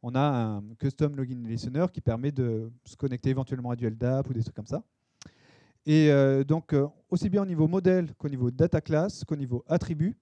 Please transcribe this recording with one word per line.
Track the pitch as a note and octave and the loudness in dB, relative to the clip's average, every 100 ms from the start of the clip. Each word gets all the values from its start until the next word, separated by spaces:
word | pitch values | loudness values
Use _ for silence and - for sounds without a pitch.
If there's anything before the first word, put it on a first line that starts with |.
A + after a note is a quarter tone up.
On | B2 B2+ | -2 0
a | |
un | D3 B2+ A2+ G#2 G#2 A2+ | 2 2 0 -4 -8 -6
custom | C#3 - D3+ | -6 0 -2
login | C#3 B2+ B2 A#2 | -2 -6 -6 -6
listener | A2+ A#2+ C3+ F3+ | -6 -4 -2 -2
qui | - | -2
permet | - A2+ C#3 | -2 -2 -2
de | C3+ A#2+ A2 A2+ A#2+ | -2 -2 -2 -6 -14
se | - - | -20 -8
connecter | C#3 B2 C3+ | -6 -2 -2
éventuellement | C3 C3 B2+ B2 | -2 -2 -6 -4
à | A#2+ | -2
du | A#2 | -4
L | A2+ | -2
dap | B2 C3 C3+ | -2 0 -2
ou | |
des | B2 | -4
trucs | A2+ - | -4 -6
comme | A2 | -8
ça. | - - _ _ _ - _ _ _ _ _ - | -8 -8 _ _ _ -20 _ _ _ _ _ 2
Et, | D#3 D3+ | 6 8
euh, | C#3 C3+ C3+ | 6 6 4
donc, | C#3 D#3+ - | 2 0 2
euh, | D3 C#3+ _ _ | 0 0 _ _
aussi | F3+ G3+ | -2 0
bien | G3 | 0
au | G3 | 0
niveau | E3+ D#3 | 2 2
modèle | F#3 F#3 F#3 E3 | 4 4 2 0
qu'au | - D3 | -6 -6
niveau | C3+ B2 | -2 -2
data | B2+ E3 E3 | 2 2 2
class, | - D#3 F#3 - | 0 0 0 -4
qu'au | - D3+ | -6 -6
niveau | C3 B2 - | -4 -6 0
attribut | E3+ - D#3 F3 A#3+ | -2 0 -2 -2 -2